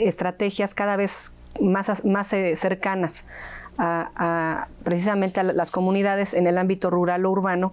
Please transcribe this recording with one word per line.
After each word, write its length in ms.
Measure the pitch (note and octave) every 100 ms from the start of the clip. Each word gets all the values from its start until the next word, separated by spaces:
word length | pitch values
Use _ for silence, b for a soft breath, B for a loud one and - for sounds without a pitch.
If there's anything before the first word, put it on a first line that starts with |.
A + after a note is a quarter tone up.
estrategias 760 | G#3+ - F3+ F3+ G3+ G3 G3
cada 220 | - G3+ G3+
vez 360 | G3 - - - - -
más 300 | F#3+ F#3+ G3
as-, 160 | G3+
más, 300 | G3+ G3 G3
eh, 200 | G3+ F#3
cercanas 720 | D#3 F#3+ F#3+ G3 F#3+ D#3+ - - B B B B -
a, 320 | E3+ E3+ -
a, 540 | - E3+ E3 D#3+ D#3 - -
precisamente 560 | - F3 G3 G3+ F#3+ G3
a 40 |
la, 100 | F#3
las 160 | F3 E3
comunidades 640 | F#3 F#3 G3 G3+ G3 G3
en 120 | F3+ F3
el 120 | F3+
ámbito 320 | F#3 F#3+ F3+
rural 340 | F3 F3 F3+
o 60 | F#3
urbano 420 | F#3+ F#3+ F3+ F#3